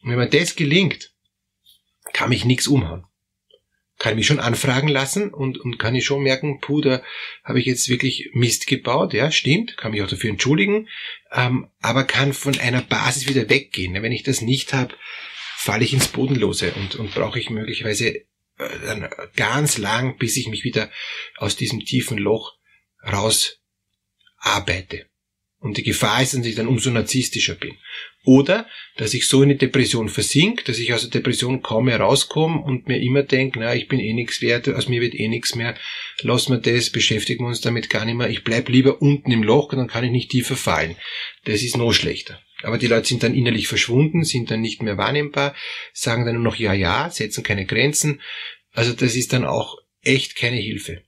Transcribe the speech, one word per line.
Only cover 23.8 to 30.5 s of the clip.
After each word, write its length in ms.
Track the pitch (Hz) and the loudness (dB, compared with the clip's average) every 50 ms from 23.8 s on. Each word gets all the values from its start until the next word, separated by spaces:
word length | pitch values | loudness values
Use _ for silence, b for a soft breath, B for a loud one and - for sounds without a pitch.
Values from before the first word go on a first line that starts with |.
| _ _ _ _ _ _ _ _ _ _ _ _ - 107 104 101 95 - 90 90 92 _ - 82 - _ _ _ _ _ _ _ _ _ _ _ | _ _ _ _ _ _ _ _ _ _ _ _ -2 0 0 0 0 -2 -4 -4 -4 _ -14 -14 -14 _ _ _ _ _ _ _ _ _ _ _
Und 200 | - - 107 - | -8 -6 -6 -4
die 40 | 101 | -2
Gefahr 400 | 120 107 - - 107 107 123 135 | -2 -2 0 0 2 2 2 2
ist, 120 | 131 - | 0 0
dass 100 | 131 117 | -2 -4
ich 100 | 117 110 | -4 -2
dann 140 | 117 110 117 | -2 0 0
umso 220 | 131 117 - 131 | 0 2 2 0
narzisstischer 640 | 120 113 104 - - 131 123 - - 110 - - - | 0 0 0 0 0 -2 -2 -2 -2 -2 -2 -2 -2
bin. 220 | - - - - - B B B B B B B B _ | -6 -10 -12 -12 -16 B B B B B B B B _
Oder, 440 | - 131 135 139 - 180 220 226 B B B B B B | 8 8 8 8 6 2 0 0 B B B B B B
dass 180 | - 113 107 - | -6 -4 -2 -2
ich 120 | 131 - | -2 0
so 160 | - - 135 139 | 4 6 6 6
in 60 | 143 | 6
die 80 | 139 | 6
Depression 520 | 135 - 127 - 135 123 113 - 120 110 101 | 4 2 2 4 2 2 2 2 -2 -2 -2
versink, 560 | - - 104 - - 143 165 208 | -2 -2 -2 2 4 4 4 4